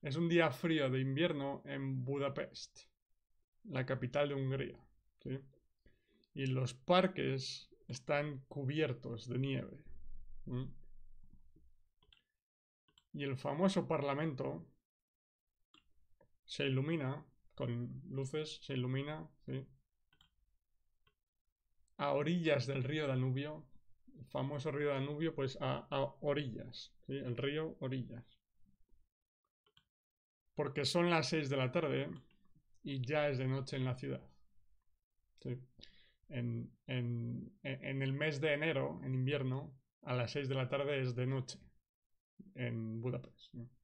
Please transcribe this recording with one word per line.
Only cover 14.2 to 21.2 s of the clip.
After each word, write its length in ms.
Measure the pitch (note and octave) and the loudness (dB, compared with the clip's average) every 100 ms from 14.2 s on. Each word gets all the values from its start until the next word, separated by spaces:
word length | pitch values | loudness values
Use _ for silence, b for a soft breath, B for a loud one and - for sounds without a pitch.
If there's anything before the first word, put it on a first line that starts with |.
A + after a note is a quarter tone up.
| D#3+ C3+ C3+ D#3+ E3+ - _ _ _ _ _ _ _ _ _ - _ - - _ - _ - | 0 0 -4 -4 -10 -20 _ _ _ _ _ _ _ _ _ -20 _ -20 -20 _ -20 _ -14
se 200 | - C#3+ | -2 0
ilumina 600 | C3 C#3+ E3 C3 C#3+ - _ - | 2 2 0 0 -2 -8 _ -20
con 480 | - B2+ A#2+ A#2+ C3 - | -6 -2 -2 -4 -6 -6
luces, 500 | C3+ C3+ D#3 D#3 - | -4 -2 -2 -4 -8
se 100 | - | -4
ilumina, 560 | C3+ B2 C3 C#3+ D#3 D#3+ - - | -2 0 0 -2 -6 -10 -14 -8
¿sí? 200 | C3+ C3+ - _ _ _ _ - _ _ _ _ _ _ _ _ _ | -8 -8 -16 _ _ _ _ -20 _ _ _ _ _ _ _ _ _